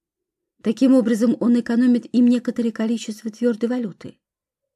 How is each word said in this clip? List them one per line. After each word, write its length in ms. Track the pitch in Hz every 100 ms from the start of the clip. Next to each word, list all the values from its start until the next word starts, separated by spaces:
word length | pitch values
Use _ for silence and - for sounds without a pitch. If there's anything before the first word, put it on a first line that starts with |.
| _ _ _ _ _ _
Таким 320 | 208 220 262
образом, 420 | 262 226 226 233 -
он 200 | 220 240
экономит 460 | 233 233 247 240 -
им 140 | 233 240
некоторое 440 | 247 240 233 233
количество 580 | 226 220 233 - 208 226
твёрдой 400 | 208 240 220 233
валюты. 500 | 247 220 - - _ _ _ _ _ _